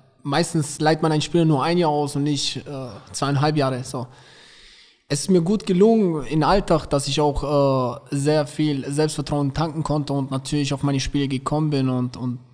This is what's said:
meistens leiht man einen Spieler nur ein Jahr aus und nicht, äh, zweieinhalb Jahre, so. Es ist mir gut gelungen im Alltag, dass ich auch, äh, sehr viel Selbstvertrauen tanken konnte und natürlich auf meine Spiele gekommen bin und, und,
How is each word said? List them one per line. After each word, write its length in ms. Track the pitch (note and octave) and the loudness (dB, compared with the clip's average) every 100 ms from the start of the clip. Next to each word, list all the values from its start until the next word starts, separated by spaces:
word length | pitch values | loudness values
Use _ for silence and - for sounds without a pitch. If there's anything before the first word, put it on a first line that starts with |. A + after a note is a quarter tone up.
| _ _ | _ _
meistens 560 | D3 D3 E3+ E3 C#3 - | -2 0 0 0 -2 0
leiht 220 | D#3 D#3 | 0 2
man 100 | D#3+ | 2
einen 100 | D3+ | 0
Spieler 240 | - E3+ D#3+ | 0 2 4
nur 180 | C#3+ | 4
ein 140 | D3+ F3 | 2 2
Jahr 140 | E3 | 2
aus 240 | D3 C#3+ C#3+ | 0 -2 -2
und 80 | |
nicht, 340 | D3 C#3 - D#3+ | -2 -2 -4 -6
äh, 300 | - C3+ B2+ - - | -10 -12 -12 -14 -14
zweieinhalb 440 | - C#3 C#3 D3+ D#3 | -6 -2 0 2 2
Jahre, 260 | C3 B2+ | 0 -2
so. 240 | B2+ C3 - - - - - - - - - _ - | -6 -10 -10 -16 -20 -20 -20 -20 -20 -20 -20 _ -6
Es 140 | C#3+ | -4
ist 80 | - | 2
mir 140 | F3+ | 2
gut 240 | E3 G#3 - | 2 0 0
gelungen 580 | F3+ A3 A3+ F#3+ D#3 B2 | 4 6 6 2 0 -2
im 160 | D#3 | 0
Alltag, 460 | D3 D3 - D#3+ - | 4 2 4 0 2
dass 200 | C#3+ C#3 | -2 0
ich 140 | C#3 | 0
auch, 220 | D3 C3+ | 0 0
äh, 560 | C#3 C#3+ C#3 C3 B2 - - | 0 2 4 2 0 -4 -6
sehr 380 | C#3+ C#3+ D#3 C#3+ | -2 2 2 0
viel 440 | - D3+ C#3 B2+ | 0 0 0 -2
Selbstvertrauen 640 | C#3+ D3+ D3+ C#3 D3 C#3+ | 0 0 -2 -4 -2 0
tanken 300 | C3+ E3 D3+ | 0 -2 -2
konnte 300 | D3+ D3+ C#3+ | -2 -2 -2
und 180 | C#3 C3 | -2 -2
natürlich 420 | C3 C3+ D3 C#3 | -4 -2 -2 -2
auf 80 | C#3 | -2
meine 180 | C#3+ C3+ | 0 0
Spiele 280 | C3+ C#3+ C#3 | -2 -2 -2
gekommen 420 | C3 - D3+ D#3 | -2 -2 -2 0
bin 200 | C#3+ C3 | 0 0
und, 280 | B2+ B2+ B2 | 0 -4 -4
und, 220 | B2 B2 - | -6 -8 -12